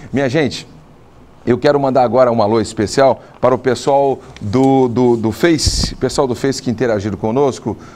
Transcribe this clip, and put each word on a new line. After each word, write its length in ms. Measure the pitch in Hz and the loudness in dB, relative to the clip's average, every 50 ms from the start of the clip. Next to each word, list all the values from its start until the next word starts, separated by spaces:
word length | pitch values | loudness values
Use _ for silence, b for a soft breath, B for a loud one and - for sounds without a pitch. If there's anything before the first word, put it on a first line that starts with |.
| B B | B B
Minha 160 | - 135 139 127 | -2 -2 -2 0
gente, 400 | 127 165 143 113 - - - - - - - - - - - - - - - - - - - | 0 0 0 -2 -4 -8 -14 -18 -20 -20 -20 -20 -20 -20 -20 -20 -20 -20 -20 -20 -20 -6 -2
eu 140 | 113 123 123 | -2 0 2
quero 200 | 147 147 143 143 | 2 2 2 2
mandar 220 | 139 131 127 135 | 0 0 2 2
agora 280 | 127 113 110 131 127 120 | 2 2 4 2 2 4
um 100 | 117 117 | 2 2
alô 200 | 104 104 113 113 | 0 2 0 0
especial 600 | 101 - - 110 104 95 - 139 135 131 107 B B B B B | -2 -2 -4 -4 -4 -2 2 2 2 2 2 B B B B B
para 140 | - 123 127 | 0 0 0
o 40 | - | 0
pessoal 600 | - 131 117 - - 147 139 139 139 135 127 127 B B B - | 0 -2 -2 0 0 0 0 2 2 0 -2 -4 B B B -12
do, 460 | 101 104 107 127 135 135 135 135 127 123 | -6 -2 0 2 4 4 4 4 2 2
do, 280 | 110 123 127 120 120 | 2 2 2 2 2
do 160 | 113 104 110 | 2 0 -4
Face, 640 | 107 - 170 170 160 139 - - - - - - - | -2 0 2 2 2 2 0 -2 -2 -2 -4 -6 -4
pessoal 320 | - 131 123 - 156 143 123 | -4 -4 -2 0 -2 -2 -2
do 60 | 117 | -2
Face 260 | - - 135 123 - | -2 -2 -2 -2 -2
que 80 | - 127 | -4 -6
interagiram 460 | 107 - 131 117 107 101 98 107 95 | -4 -2 -2 -2 -2 -2 -2 -6 -6
conosco, 600 | - 110 110 117 139 147 131 - - - 117 92 B B B B | -4 -4 -2 0 0 0 0 -2 -4 -6 -8 -8 B B B B